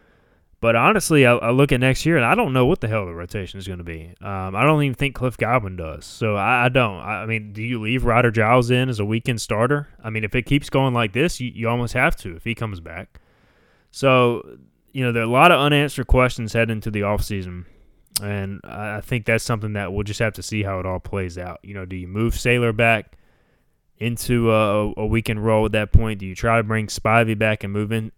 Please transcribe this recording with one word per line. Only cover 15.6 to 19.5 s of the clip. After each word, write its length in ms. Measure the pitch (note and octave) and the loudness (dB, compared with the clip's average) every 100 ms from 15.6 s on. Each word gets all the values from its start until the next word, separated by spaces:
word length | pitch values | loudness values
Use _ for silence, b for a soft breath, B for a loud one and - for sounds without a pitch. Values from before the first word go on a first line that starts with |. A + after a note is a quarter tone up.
unanswered 480 | D3 D3 C#3+ - - | 4 2 2 -4 2
questions 440 | B2+ B2+ - A2 | 4 4 0 -2
heading 240 | A#2 A2+ A2 | 0 0 -2
into 140 | A2 | -4
the 100 | G#2 | -2
offseason. 640 | G2+ G#2 - G2+ F#2 F2+ F2+ b b b _ - | -2 -2 -4 -6 -8 -12 -16 b b b _ -8
And 380 | G2+ G2+ G2 G2 | -4 -4 -6 -10
I, 320 | - D2+ G#2 G#2 | -12 -10 -8 -8
I 40 | |
think 260 | - B2 G#2+ | -4 -4 0
that's 180 | A2+ | 0
something 300 | - | 0